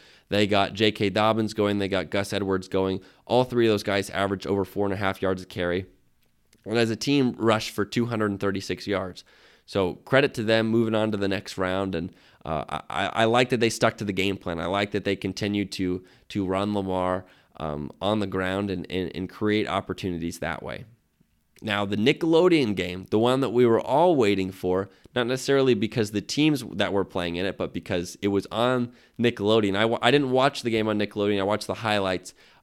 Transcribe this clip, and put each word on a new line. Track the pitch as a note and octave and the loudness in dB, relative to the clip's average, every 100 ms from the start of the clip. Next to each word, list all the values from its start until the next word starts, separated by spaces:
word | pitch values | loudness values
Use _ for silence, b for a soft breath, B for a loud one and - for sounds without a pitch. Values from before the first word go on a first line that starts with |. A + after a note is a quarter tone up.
| b b b | b b b
They | G2+ G#2 | 0 2
got | G2+ G2 | 2 0
J | G2 A2 | 2 0
K | - G2+ | 2 0
Dobbins | G2+ G#2+ A2 G#2+ | 2 2 2 0
going. | G#2+ G2+ G2+ | 0 0 0
They | G2 | 0
got | F#2+ D#2 | -2 -2
Gus | G2+ G2 | -4 -2
Edwards | G2+ G2 F#2+ - | -2 0 -2 -2
going. | F#2+ F#2+ F#2+ B B - | -2 0 -2 B B 0
All | A#2+ | 2
three | B2 A#2+ A2+ | 2 2 4
of | |
those | G#2 | 2
guys | G#2 G2+ F#2+ | 2 -2 -2
averaged | F#2 G2 G2 - | -2 -2 -2 0
over | G2 | 0
four | F#2 G#2 G2+ | 0 -2 -2
and | |
a | F#2+ | -2
half | G2 F#2+ | -2 -2
yards | F#2+ F#2 | -2 -2
a | F#2 | -6
carry. | - F2 F2+ F#2+ _ _ _ _ _ _ _ G2+ | -4 -2 -2 -4 _ _ _ _ _ _ _ -4
And | A#2 | 0
as | A2+ | 0
a | A2 | 0
team, | - C#3+ B2+ - | 0 2 2 2
rushed | A2 G#2+ - | 2 2 0
for | - | -6
two | G2 A#2+ A#2 | -4 -2 -2
hundred | A2+ G#2 | 0 -2
and | G2 | 0
thirty-six | G2+ G2 - F2 - | -2 -4 -6 -6 -4
yards. | F#2+ F#2 - b b b b - | -4 -4 -12 b b b b -4
So | G2+ F2+ - - | 0 0 -2 2
credit | C3+ C#3+ B2 | 2 4 0
to | |
them | G#2+ A2+ A2+ | 0 2 2
moving | A#2 A2 A2 | 2 2 0
on | A2 | 0
to | G#2 | 0
the | G2 | -2
next | G2 - - | -2 -6 -4
round. | F#2 F#2 F#2+ | -2 0 -2
And, | F2 F2 b b b - | -4 -6 b b b -6
uh, | D#2 - | -6 -6
I, | D2+ - | -10 -6
I, | D#2 F#2+ | -4 -2
I | - A2+ | 0 2
like | A#2+ B2+ | 4 2
that | A#2 | 2
they | A2+ | 0
stuck | - A#2 - | 2 0 0
to | G#2 | -4
the | |
game | F#2+ G2 F#2+ | -2 -2 -2
plan. | F2+ E2 | -4 -4
I | E2+ | -2
like | G2 G2+ | -2 -2
that | G#2 | -2
they | G2 G2 | -2 -2
continued | G2 F2+ G#2 G2+ G2 | -4 -4 -2 -2 -2
to, | - F#2 F2+ B B - | -4 -4 -4 B B -8
to | G#2+ F#2 | -4 -2
run | F#2 G#2 | 0 0
Lamar, | G#2 F#2+ F#2 F#2 F#2 b b b - | -2 -2 0 0 -2 b b b -10
um, | D#2 D2 C#2+ - | -8 -6 -8 -4
on | G2 G#2+ | -2 0
the | G2 | -2
ground | F#2+ F#2 G2 G2+ | -2 -2 -2 -2
and, | F2+ - | -4 -4
and, | F#2 F2+ - | -4 -4 -6
and | F#2 | -8
create | - G#2+ G#2+ E2 | -4 0 0 0
opportunities | F#2+ - F#2 G2 E2+ E2+ - | -2 -4 -6 -6 -4 -6 -6
that | D#2+ D2+ | -8 -8
way. | - G#1+ - _ _ _ _ _ _ - | -10 -12 -16 _ _ _ _ _ _ -10
Now, | G#2+ G2+ G2+ | -4 -2 0
the | G2+ | 2
Nickelodeon | A#2+ D#3 E3 E3 F3+ D#3+ A#2 F#2 | 2 2 2 4 6 4 2 0
game, | F2+ F2+ F#2 | -4 -6 -2
the | G#2+ | 2
one | A#2+ C3 | 4 2
that | B2 | 2
we | A#2+ A#2+ | 4 4
were | A2+ | 4
all | - C3+ F3+ D3+ | 2 2 4 4
waiting | G#2 G2 F#2+ | 4 2 0
for, | F#2+ F#2 F#2 G#2 B B B2 | -4 -2 0 -2 B B -4
not | A#2+ | -2
necessarily | B2+ - C3+ C3+ | -2 2 4 4
because | A2 G#2+ B2 G#2+ | 4 0 -2 -2
the | G#2 | -2
teams | - - D#3 C#3 A2 | -2 2 2 2 -4
that | F#2+ G2 | -4 0
were | G2 F2+ | 0 -2
playing | F#2+ F2 E2+ | -4 -4 -2
in | F#2+ | -4
it, | - | -4
but | F2 | -6
because | F2+ - F#2 F2+ - | -8 -4 -4 -4 -4
it | G2+ | 0
was | G2 - | 0 0
on | G#2+ A#2+ B2+ A#2+ B B - | -2 0 0 -2 B B -2
Nickelodeon. | A#2+ A#2+ G2+ A2 G#2 G2 | 0 2 4 4 4 2
I | A2+ | 0
wa-, | A#2 | 2
I | A#2 | 2
didn't | C#3+ C3+ | 2 2
watch | B2+ C3+ - | 2 2 0
the | A#2+ | -2
game | A2 A2 | 0 0
on | G#2+ | 0
Nickelodeon. | G2+ G#2+ G2+ G2+ | -2 0 0 2
I | |
watched | F#2+ G#2 - | 0 0 -2
the | F#2+ | -4
highlights, | A2+ G#2 F#2+ F2+ - b b b | -2 0 0 -2 -6 b b b